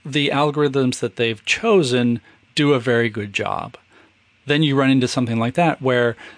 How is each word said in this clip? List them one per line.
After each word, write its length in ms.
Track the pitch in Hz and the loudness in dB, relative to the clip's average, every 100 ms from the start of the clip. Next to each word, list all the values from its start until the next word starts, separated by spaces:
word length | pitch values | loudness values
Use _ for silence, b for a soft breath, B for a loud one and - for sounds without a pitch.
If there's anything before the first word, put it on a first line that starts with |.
the 260 | 151 147 143 | -6 -2 0
algorithms 720 | 143 151 147 147 135 127 127 | 0 0 0 0 2 0 -2
that 160 | 123 - | -6 -2
they've 280 | 117 110 - | -4 -2 -4
chosen 760 | - 233 202 135 123 120 120 b b _ - | -2 2 2 2 2 0 -2 b b _ -2
do 180 | 143 | 2
a 60 | 139 | 2
very 300 | 117 117 117 | 2 0 0
good 220 | 107 101 | -4 -8
job. 460 | 98 101 - - - _ b b _ _ _ 135 | -6 -6 -6 -8 -14 _ b b _ _ _ -2
Then 160 | 147 | 0
you 120 | 156 135 | 2 2
run 140 | 135 | 2
into 180 | 135 123 | 2 0
something 300 | - 120 113 | -2 -2 -2
like 160 | 117 | -2
that 280 | 131 170 - | 0 0 0
where 340 | 131 123 120 113 B | 0 2 0 -2 B